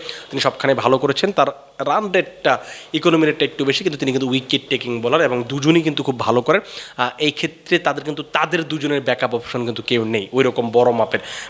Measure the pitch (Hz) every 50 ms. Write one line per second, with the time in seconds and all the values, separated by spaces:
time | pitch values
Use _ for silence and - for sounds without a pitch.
0 | - - - - - - 135 135 127 135 - - - 139 135 117 101 120 131 131
1 | 143 139 139 - - 196 196 156 135 139 - - - - - - - - 156 214
2 | 214 196 185 185 165 - - - - 147 127 110 - - - - - - - 156
3 | - 175 165 160 160 151 143 - 147 135 - - 139 139 131 - 190 180 147 139
4 | 143 135 127 135 135 127 127 131 131 - - 135 - - 139 117 120 120 120 117
5 | 113 120 139 165 160 127 127 123 123 117 139 143 135 156 165 170 156 156 143 143
6 | 135 139 127 117 110 110 117 123 117 151 160 196 - - - - - - - -
7 | 123 127 - - 151 151 143 - - 151 - - - - 175 165 165 147 143 143
8 | 135 151 147 - 147 - - 151 160 156 170 170 160 139 156 151 143 147 147 139
9 | 123 131 123 - 131 117 120 117 - - - 123 120 120 113 117 110 - 127 117
10 | 110 110 113 107 98 92 117 131 127 127 - - 117 117 110 120 123 123 117 113
11 | - - - 107 - - - - -